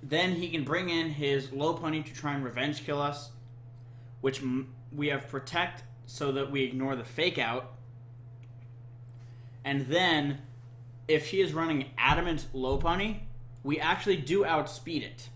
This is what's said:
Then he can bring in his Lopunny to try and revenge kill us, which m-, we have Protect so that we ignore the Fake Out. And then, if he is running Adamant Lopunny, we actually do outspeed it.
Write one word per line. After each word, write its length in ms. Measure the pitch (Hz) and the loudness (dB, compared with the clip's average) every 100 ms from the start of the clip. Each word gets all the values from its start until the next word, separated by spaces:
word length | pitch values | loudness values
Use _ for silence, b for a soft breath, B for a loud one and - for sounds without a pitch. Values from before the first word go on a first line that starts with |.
Then 320 | 135 151 180 175 | 0 2 2 2
he 120 | 175 | 0
can 120 | 160 | -2
bring 260 | 131 165 180 | 0 0 2
in 220 | 170 160 | 0 0
his 380 | 147 143 139 123 | 0 2 2 0
Lopunny 560 | 135 151 120 160 156 | 0 2 2 0 -2
to 100 | 151 | -4
try 200 | - 147 | -4 -2
and 100 | 143 | -2
revenge 400 | 131 117 139 147 | -2 -2 -2 -2
kill 180 | - 147 | -2 0
us, 300 | 143 143 - - - - - - B B B B | 0 -2 -10 -14 -16 -18 -18 -18 B B B B
which 200 | 135 131 | 0 0
m-, 320 | 135 127 131 - - | 0 0 -2 -10 -12
we 160 | 143 147 | -2 0
have 180 | 139 - | 0 -2
Protect 560 | 139 - 175 175 - - - | -6 -2 0 0 -2 -12 -16
so 260 | - - 143 | -14 -2 0
that 220 | 135 135 | 2 0
we 100 | 139 | 2
ignore 320 | 127 127 135 | 0 2 0
the 80 | 131 | -2
Fake 360 | 113 - 175 - | -4 2 2 4
Out. 340 | 117 123 - - - - - - - - - - - - - - - - B B B B | 0 0 -4 -12 -16 -16 -16 -16 -16 -16 -16 -16 -16 -16 -16 -16 -16 -16 B B B B
And 240 | 139 139 127 | 0 0 4
then, 540 | 160 185 160 143 139 - - - - - - - | 4 6 6 4 0 -6 -16 -16 -16 -16 -14 4
if 180 | 156 151 | 4 4
he 140 | 190 | 4
is 120 | 185 | 4
running 340 | 151 165 147 123 - | 4 2 2 0 4
Adamant 480 | 123 151 175 160 - | 6 6 4 0 -2
Lopunny, 680 | 135 127 139 165 180 208 208 - - - - | -2 2 4 4 2 2 -2 -6 -8 -12 -8
we 160 | 139 151 | -2 2
actually 380 | 156 190 208 180 | 4 2 4 2
do 260 | 131 190 | 4 4
outspeed 580 | 160 165 147 - - 156 | 6 4 2 -4 -4 -2
it. 260 | 110 - - | -2 -8 -14